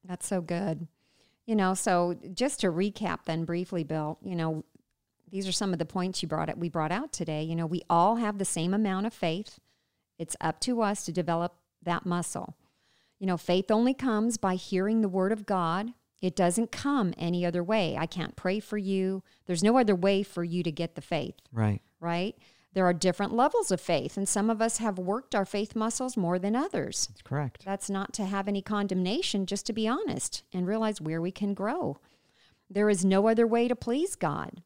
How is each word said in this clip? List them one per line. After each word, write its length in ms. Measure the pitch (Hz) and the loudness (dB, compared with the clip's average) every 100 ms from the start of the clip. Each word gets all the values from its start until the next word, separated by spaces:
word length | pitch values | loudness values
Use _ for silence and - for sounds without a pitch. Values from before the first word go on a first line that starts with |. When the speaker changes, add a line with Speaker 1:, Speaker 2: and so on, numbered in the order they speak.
Speaker 1:
That's 220 | 185 180 - | -12 -10 -4
so 160 | 190 | -4
good. 460 | 165 170 190 160 165 _ _ _ _ _ - | -2 -2 -2 -4 -8 _ _ _ _ _ -2
You 120 | 214 | 2
know, 160 | 190 | 2
so 400 | 190 - 180 175 175 - | 2 2 4 2 -2 -8
just 280 | 185 254 - | -2 -2 0
to 60 | 196 | 0
recap 580 | 160 202 - 196 165 - | 2 -2 -2 -4 -4 -4
then 180 | 160 | -2
briefly, 400 | 165 170 180 180 | -2 -4 -2 -4
Bill, 340 | 151 156 151 165 | -2 -2 -4 -6
you 140 | - 175 | -6 -2
know, 260 | 160 156 - _ _ _ _ _ _ | -2 -4 -8 _ _ _ _ _ _
these 180 | 196 190 | -6 -2
are 40 | |
some 220 | 180 196 | -2 0
of 60 | 175 | -2
the 60 | 165 | -2
points 360 | 190 180 180 | -2 -2 -4
you 80 | 165 | -4
brought, 280 | 156 160 - | -2 -2 -2
we 120 | 170 | -4
brought 240 | 165 151 | -2 -2
out 180 | 185 294 | -2 -4
today. 320 | - 165 151 | -6 -4 -4
You 120 | 160 165 | -2 -2
know, 100 | 160 | -2
we 160 | 170 - | -4 2
all 260 | 170 185 226 | 4 6 4
have 220 | 220 202 | 0 -2
the 80 | 190 | -2
same 280 | - 170 | 0 0
amount 320 | 202 214 190 214 | 2 2 0 -2
of 80 | |
faith. 460 | - 170 165 214 - _ _ _ _ _ _ | -2 -2 -2 -6 -16 _ _ _ _ _ _
It's 200 | 165 - | -10 -4
up 220 | 160 156 | -4 -2
to 200 | - 240 | -2 0
us 220 | 208 202 - | 0 0 -4
to 60 | |
develop 460 | 165 165 165 175 _ _ _ | -4 0 -2 -2 _ _ _
that 240 | 175 170 180 | -4 -2 0
muscle. 500 | 175 165 - - - _ _ _ _ _ _ | -2 -2 -6 -10 -16 _ _ _ _ _ _
You 80 | 190 | -2
know, 100 | 175 | -2
faith 320 | - 180 196 | 2 2 4
only 220 | 220 247 | 4 4
comes 440 | 262 262 214 226 220 | 2 0 2 0 0
by 180 | 190 185 | 0 -2
hearing 460 | - 185 196 226 | -2 0 2 2
the 80 | 208 | 2
word 220 | 185 190 | 2 0
of 140 | 214 202 | 0 -2
God. 480 | 190 165 175 220 - _ _ | 0 2 0 -4 -10 _ _
It 140 | 185 170 | -4 4
doesn't 360 | 180 180 226 | 4 4 0
come 420 | - 277 285 180 - | -2 0 2 2 0
any 280 | 170 175 175 | -2 0 0
other 180 | 175 | 0
way. 340 | 175 220 170 139 | 0 2 2 0
I 80 | 160 | -4
can't 300 | 180 160 - | -4 -6 -4
pray 260 | 185 202 | -2 -2
for 160 | - 208 | -2 -4
you. 460 | 196 190 190 190 - _ - | 0 0 0 -2 -8 _ -4
There's 180 | 175 | 2
no 140 | 202 247 | 6 6
other 180 | 220 185 | 6 4
way 280 | 196 196 | 4 2
for 200 | 202 - | 0 -4
you 200 | 170 175 | -2 -2
to 80 | 170 | -2
get 240 | 151 165 - | -2 -4 -6
the 60 | |
faith. 340 | - 165 127 - _ | -4 -2 -2 -10 _
Speaker 2:
Right. 300 | 117 107 101 _ _ | 0 2 0 _ _
Speaker 1:
Right? 380 | 170 170 196 - - _ _ | -4 -2 -2 -6 -20 _ _
There 120 | - 180 | 2 4
are 80 | |
different 400 | 175 180 175 202 | 4 2 2 0
levels 380 | 233 269 480 403 | 2 4 4 2
of 80 | 180 | -2
faith, 380 | - 165 - - | 2 0 0 -4
and 100 | 196 | -2
some 220 | 208 214 | 2 2
of 120 | 220 | 2
us 160 | 226 - | 0 0
have 200 | 226 185 | -2 -2
worked 380 | 180 220 - 233 | -2 -4 0 -2
our 100 | 190 | 0
faith 300 | 208 214 226 | -2 -4 -2
muscles 420 | 220 - 254 240 | -2 -2 -4 0
more 220 | 170 180 | 0 0
than 160 | 196 233 | 0 0
others. 520 | 339 190 135 - - | 0 -2 -4 -4 -6
Speaker 2:
That's 140 | - | -8
correct. 420 | - 139 139 - | -6 -4 -4 -6
Speaker 1:
That's 260 | 190 196 - | -8 -6 -4
not 240 | 196 196 | -4 -4
to 120 | - 190 | -4 -4
have 220 | 196 196 | -2 -2
any 140 | 202 | -2
condemnation, 840 | 196 208 202 185 180 254 381 202 180 | -2 -2 0 0 0 0 -2 -2 -2
just 200 | 196 - | -4 -4
to 60 | |
be 140 | 214 220 | -2 0
honest 560 | 277 415 - - - _ | 0 -2 -4 -6 -10 _
and 140 | 185 180 | -4 -2
realize 340 | 220 220 208 | 0 0 -2
where 220 | 156 160 | -4 -2
we 100 | 175 | -4
can 220 | - 202 | -2 -2
grow. 460 | 196 202 320 285 139 _ _ _ _ _ _ _ | 0 -2 -2 -4 -6 _ _ _ _ _ _ _
There 200 | 196 214 | 2 4
is 160 | 196 190 | 6 6
no 220 | 190 214 | 6 6
other 180 | 226 233 | 6 4
way 220 | 233 240 | 4 2
to 80 | 240 | 0
please 400 | - 254 370 - | -2 -2 -2 -2
God. 480 | 160 147 73 - | -2 -2 -6 -12